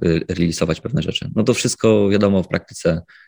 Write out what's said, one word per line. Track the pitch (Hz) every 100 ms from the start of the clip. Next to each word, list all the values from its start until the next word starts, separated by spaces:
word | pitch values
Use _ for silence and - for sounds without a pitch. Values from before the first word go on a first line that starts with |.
e, | 87 82 -
release'ować | 90 85 80 82 78
pewne | - 95
rzeczy. | 82 - - -
No |
to | 104
wszystko, | - 117 - 113 107 101
wiadomo, | 101 104 98
w | 87
praktyce | 95 - - 85 82 - -